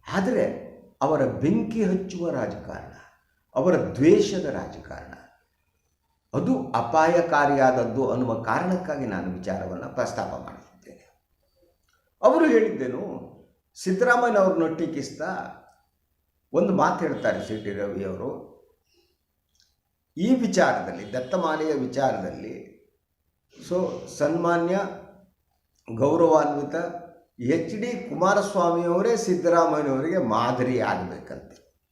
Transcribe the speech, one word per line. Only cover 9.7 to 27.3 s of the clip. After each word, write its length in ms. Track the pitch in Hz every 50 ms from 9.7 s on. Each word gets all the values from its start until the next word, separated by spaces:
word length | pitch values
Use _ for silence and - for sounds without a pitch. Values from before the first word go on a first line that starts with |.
| 90 87 - - -
ಪ್ರಸ್ತಾಪ 320 | 131 117 - - - 98
ಮಾಡುತ್ತಿದ್ದೇನೆ. 960 | - - - - - - - - - _ _ _ - - - _ _ _ _ _ _ _ _ _ _ _ _ _ _ _ _ _ _ _ _ _ _ _ _
ಅವರು 240 | - 247 311 330 330
ಹೇಳಿದ್ದೇನು, 840 | 302 233 220 220 - - 127 131 123 127 - 208 185 - - - - - - - _ _ _ _ _ _ - -
ಸಿದ್ದರಾಮಯ್ಯನವ್ರನ್ನ 920 | 185 185 185 240 254 233 240 240 233 214 202 190 185 160 165 165 160 160
ಟೀಕಿಸ್ತಾ 760 | - 170 - - 143 135 - - - 151 180 175 - - - - - - _ _ _ _ _ _ _ _ _ _ _ _ _ _ _ _ _ -
ಒಂದು 200 | 156 202 202 160
ಮಾತು 320 | 143 147 170 185 - 175
ಹೇಳ್ತಾರೆ 420 | 147 131 - - 135 107 95 -
ಸಿ 160 | - 107 107 104
ಟಿ 80 | 104
ರವಿ 320 | 98 101 101 101 98 98 98
ಅವರು. 460 | 95 90 - 117 135 - - - - - - _ _ _ _ _ _ _ _ _ _ _ _ _ _ _ _ _ _ _ _ _ _ _ _ _ _ _ _ _ _ _
ಈ 180 | 156 180 233 262
ವಿಚಾರದಲ್ಲಿ, 800 | 254 233 196 - 185 160 139 - - - - - - 104 101 104
ದತ್ತಮಾಲೆಯ 600 | 127 127 - 196 180 170 160 156 151 156 156 147
ವಿಚಾರದಲ್ಲಿ, 960 | 135 127 - - 139 135 131 - - 95 90 - 78 90 110 - - - - - _ _ _ _ _ _ _ _ _ _ _ _ _ _ _ _ - - 139
so 180 | 170 180 180 - - - - - -
ಸನ್ಮಾನ್ಯ 640 | - 147 147 165 170 170 170 170 170 165 170 185 202 196 185 - - - - - - - _ _ _ _ _ _ _ _ _ _ _ _ - 113
ಗೌರವಾನ್ವಿತ 800 | 113 131 143 160 165 170 165 160 151 147 147 143 143 143 - - 165 175 - - - - - - - _ _